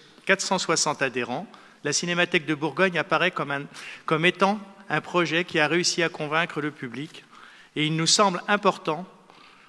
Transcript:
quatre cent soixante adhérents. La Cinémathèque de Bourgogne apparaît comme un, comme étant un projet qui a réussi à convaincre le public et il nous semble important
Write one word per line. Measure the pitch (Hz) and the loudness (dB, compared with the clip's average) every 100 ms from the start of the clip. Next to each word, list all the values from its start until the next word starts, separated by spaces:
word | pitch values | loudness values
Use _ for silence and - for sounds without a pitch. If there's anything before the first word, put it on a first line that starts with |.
| - - | -14 -6
quatre | - 190 | 0 0
cent | - 185 | 2 -2
soixante | - 160 156 139 | 2 0 0 0
adhérents. | 135 123 117 131 202 - - - | -2 -2 -4 -6 -8 -18 -20 -8
La | 143 | -4
Cinémathèque | 143 175 175 175 175 | -2 0 0 2 0
de | 147 | 0
Bourgogne | 147 151 135 190 170 | -4 -2 2 2 2
apparaît | 147 156 175 | 0 2 2
comme | 170 143 | 0 -4
un, | 139 151 - - - | -4 -8 -14 -16 -12
comme | - 156 | -2 2
étant | 175 180 196 214 202 - - | 2 4 2 2 -8 -18 -6
un | 151 | -4
projet | - 175 160 165 | 0 0 2 0
qui | 180 160 | 0 2
a | 147 | 2
réussi | 170 170 - | 2 0 0
à | 165 | -2
convaincre | - 151 160 170 156 | -2 -2 -2 -2 -4
le | 147 | -6
public | 139 127 117 156 - - - - - - | -6 -10 -10 -12 -14 -20 -20 -20 -20 -10
et | 147 | -2
il | 151 160 | 0 2
nous | 160 | 2
semble | - 202 175 - | 4 4 2 0
important | 208 202 - - 156 185 - - - - - | 2 2 0 -2 -6 -8 -18 -20 -20 -20 -20